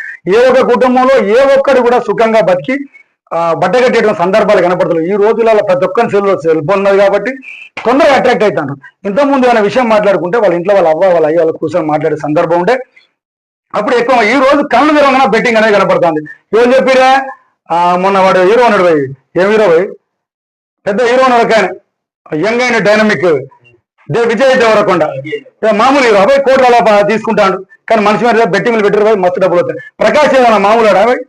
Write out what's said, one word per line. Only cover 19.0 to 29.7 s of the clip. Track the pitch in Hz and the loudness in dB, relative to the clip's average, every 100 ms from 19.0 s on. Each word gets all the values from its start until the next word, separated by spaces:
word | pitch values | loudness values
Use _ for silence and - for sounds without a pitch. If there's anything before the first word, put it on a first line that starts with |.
| 135 139 _ 170 | -4 -12 _ -4
ఏం | 196 | 0
హీరో | 214 208 | 2 2
భయ్, | 165 190 - _ _ _ _ _ _ _ _ 196 | 2 0 -10 _ _ _ _ _ _ _ _ -6
పెద్ద | 202 | -4
హీరో | 233 254 | 0 0
ఉన్నాడు | 262 240 | 2 2
ఒక | 214 | 2
ఆయన, | 220 185 - _ _ _ _ - 156 196 | 0 -2 -8 _ _ _ _ -10 -6 -4
యంగ్ | 240 | -2
అండ్ | 247 226 | -2 -2
డైనమిక్ | 196 220 214 165 175 139 127 _ _ _ _ _ - | 0 0 0 0 0 -2 -4 _ _ _ _ _ -6
దే-, | 196 233 | -2 -2
విజయ్ | 220 269 254 | 0 2 2
దేవరకొండ. | 226 214 - 175 147 135 139 147 - - 214 | 2 2 0 0 -2 -6 -10 -12 -12 -6 -2
ఏ | |
మామూలు | 208 254 285 | 0 0 2
హీరో | 240 202 | 2 2
అబ్బాయి, | 202 277 | 2 0
కోట్ల | 262 262 247 240 | 2 2 4 2
ప-, | 220 208 208 | 2 2 0
తీసుకుంటాడు, | 220 226 208 190 185 - _ - | -2 -2 0 0 -2 -10 _ -4
కానీ | 220 | -2
మనిషి | 208 202 | 0 0
మీద | 233 220 214 | 0 0 0
బెట్టింగ్లు | 196 233 226 | -2 -2 -2
పెట్టారు | 202 202 | 0 0
భయ్, | 208 214 | 0 0
మస్తు | 180 180 | 0 0
డబ్బులు | 185 175 | -2 0
వస్తాయి. | 165 | -4